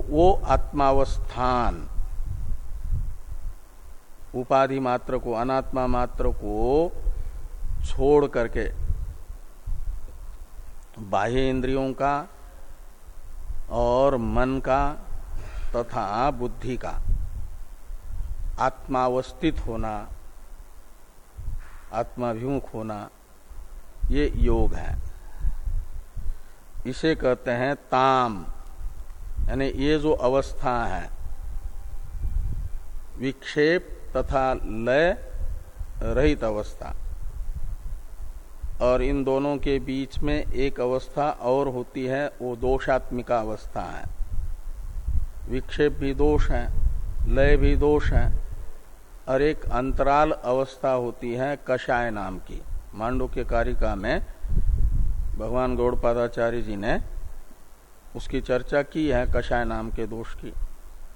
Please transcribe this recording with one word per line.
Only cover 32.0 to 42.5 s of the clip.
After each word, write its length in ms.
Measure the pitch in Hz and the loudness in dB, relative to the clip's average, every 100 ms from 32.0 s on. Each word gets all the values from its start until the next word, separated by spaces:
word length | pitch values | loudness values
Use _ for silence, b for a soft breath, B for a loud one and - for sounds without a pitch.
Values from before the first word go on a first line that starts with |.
| - - - - - - - - - - - - | -4 -2 0 2 0 0 -2 -4 -4 -6 -6 -6
विक्षेप 960 | 131 131 - 156 151 180 - - - 131 | -6 -6 -4 2 4 2 -2 -12 -4 -2
तथा 360 | 127 135 131 131 | 0 2 2 0
लय 680 | - 107 117 135 170 220 - - - - - - - - | -2 -2 2 4 4 0 -4 -4 -2 -4 -8 -10 -10 -4
रहित 440 | 113 113 151 143 | 0 4 4 4
अवस्था, 520 | 113 107 107 - - - - - - - - - - - - - - - - - - - - - | 0 -2 -4 -8 -6 -4 -4 -4 -6 -4 -4 -2 -2 -4 -6 -8 -8 -10 -8 -10 -12 -10 -6 0
और 200 | 123 127 | 2 4
इन 220 | 127 143 | 2 2
दोनों 340 | 135 135 143 143 | 2 2 0 0
के 220 | 143 139 | 0 0
बीच 400 | 127 131 135 - | 0 -4 -4 0
में 240 | 147 147 | 0 0
एक 360 | - 127 135 131 | 0 2 0 0
अवस्था 500 | 123 127 - - 147 | 0 0 -2 -2 -2
और 380 | - 120 135 143 | 0 2 2 2
होती 380 | 123 123 139 127 | -2 -6 -4 -2
है, 220 | 135 143 - | -2 -4 -4
वो 140 | 123 | -6